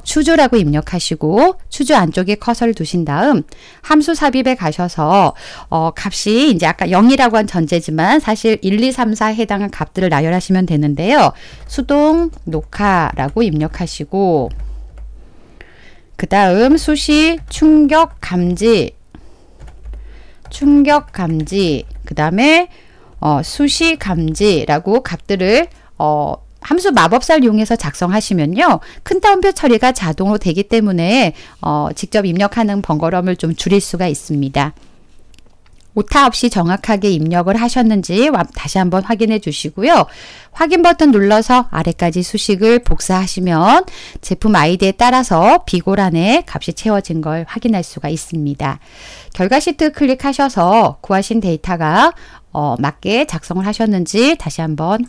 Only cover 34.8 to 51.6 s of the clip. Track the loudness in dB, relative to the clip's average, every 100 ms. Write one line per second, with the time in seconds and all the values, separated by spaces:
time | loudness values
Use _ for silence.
34.8 | -20 _ _ -20 -20 -20 -20 -20 _ -20
35.8 | -8 -6 0 4 4 2 0 0 0 -2
36.8 | -2 0 0 0 0 0 0 0 0 2
37.8 | 2 2 0 0 2 2 -2 -6 -4 -2
38.8 | 0 0 -2 -2 0 0 -4 -8 -10 -4
39.8 | 2 4 2 -4 -20 -20 -20 -4 0 4
40.8 | 4 4 4 4 4 2 4 2 2 -4
41.8 | -4 -2 -2 -2 -4 -4 -2 2 4 4
42.8 | 2 0 2 -2 -2 -2 0 2 4 4
43.8 | 2 -10 -18 -18 -8 -2 2 2 2 2
44.8 | 0 2 2 2 2 2 4 4 2 -4
45.8 | -2 0 0 2 2 0 -2 -10 -10 -6
46.8 | -2 -2 -2 -6 -4 -6 -8 -6 -2 -2
47.8 | -4 -8 -8 -8 -8 -6 -6 -4 -6 -8
48.8 | -14 -20 -20 -20 -18 -4 0 0 -2 -2
49.8 | -2 0 -2 0 -4 -2 -2 0 2 4
50.8 | 2 -2 -4 -2 0 -2 -2 -4